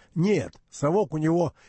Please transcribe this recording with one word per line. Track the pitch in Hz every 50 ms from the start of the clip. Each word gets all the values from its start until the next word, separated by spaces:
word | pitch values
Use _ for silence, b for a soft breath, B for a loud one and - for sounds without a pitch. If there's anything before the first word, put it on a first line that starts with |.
| b b b
Нет, | 160 170 208 202 151 95 87 - - _ _
совок | - - 143 147 175 214 202 - 156
у |
него | 156 156 160 165 175 170 143 - b b